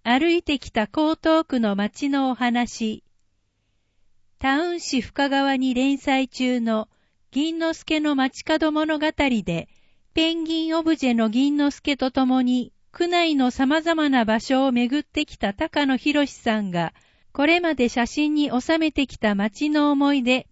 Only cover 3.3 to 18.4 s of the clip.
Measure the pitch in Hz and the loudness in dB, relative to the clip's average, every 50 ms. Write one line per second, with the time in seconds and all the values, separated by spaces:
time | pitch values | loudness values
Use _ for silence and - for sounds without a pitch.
3.3 | _ _ _ _ _ _ _ _ _ _ _ _ _ _ _ _ _ _ _ _ | _ _ _ _ _ _ _ _ _ _ _ _ _ _ _ _ _ _ _ _
4.3 | _ _ - 269 269 294 349 349 349 339 - - - 254 - - - - 277 277 | _ _ -2 0 0 0 0 -2 -4 -6 -6 -4 -4 -4 -4 -4 -2 -2 0 0
5.3 | 269 277 277 277 269 262 262 262 240 247 262 277 277 269 - 285 269 262 262 254 | 2 0 2 0 0 0 0 0 0 0 0 0 0 -2 0 0 0 0 0 -4
6.3 | - - 254 247 254 247 233 226 220 214 220 - _ _ _ _ _ _ _ _ | -4 -4 -2 0 0 0 0 0 -2 -2 -4 -6 _ _ _ _ _ _ _ _
7.3 | - 262 302 330 330 330 330 320 320 - - - 320 311 302 302 285 269 262 262 | -4 -2 -2 -2 -2 -2 -2 -4 -4 -6 -6 -4 -2 -2 0 0 0 0 0 -2
8.3 | - - - - 320 311 320 311 302 302 311 311 311 294 302 311 - - 285 269 | -4 -6 -4 -2 0 2 2 0 0 0 -2 -2 -2 -2 -2 -4 -2 0 0 0
9.3 | 247 214 180 185 170 160 - - _ - _ _ _ _ _ _ _ 320 320 330 | 0 -2 -2 -4 -6 -6 -8 -10 _ -20 _ _ _ _ _ _ _ 0 0 0
10.3 | 330 339 320 311 330 320 320 320 320 330 320 320 320 - 269 254 240 226 220 220 | 0 -4 -4 -4 -2 -2 -2 -2 -2 0 0 0 0 0 0 0 2 2 0 2
11.3 | 208 247 277 285 294 294 285 285 - - - 294 285 - 262 262 - 269 262 254 | 2 2 2 2 2 2 0 0 -2 -2 -4 -4 -2 -2 -2 -2 0 0 2 2
12.3 | 254 262 254 247 247 247 240 - - _ _ _ - - 339 349 349 349 339 330 | 2 2 2 2 0 -2 -4 -6 -12 _ _ _ -6 -4 -2 0 2 2 2 2
13.3 | 302 269 254 247 - - 269 262 302 320 311 339 330 320 302 285 269 247 220 214 | 2 2 2 0 2 0 0 2 2 2 2 0 0 2 2 2 2 2 2 2
14.3 | 220 226 - - 262 262 269 269 247 240 247 233 277 294 - - - 294 302 - | 0 -2 0 0 0 2 2 2 2 0 0 0 0 -4 -4 -4 -4 -4 -4 -4
15.3 | - - - 196 202 - 311 320 - 302 285 269 262 240 - 294 285 294 285 - | -6 -4 -4 -4 -2 -4 -6 -2 -2 0 0 0 0 0 0 0 2 2 0 0
16.3 | - - - 240 220 214 208 190 175 170 170 160 - _ _ _ _ _ _ _ | -4 -4 -2 -2 -2 0 -2 -2 -2 -4 -4 -4 -6 _ _ _ _ _ _ _
17.3 | - - 285 311 339 349 349 320 302 - 240 233 - 247 233 - - 294 302 302 | -2 0 2 4 4 2 2 0 0 0 0 0 0 0 -2 -2 -2 -2 0 0
18.3 | 302 302 | 2 0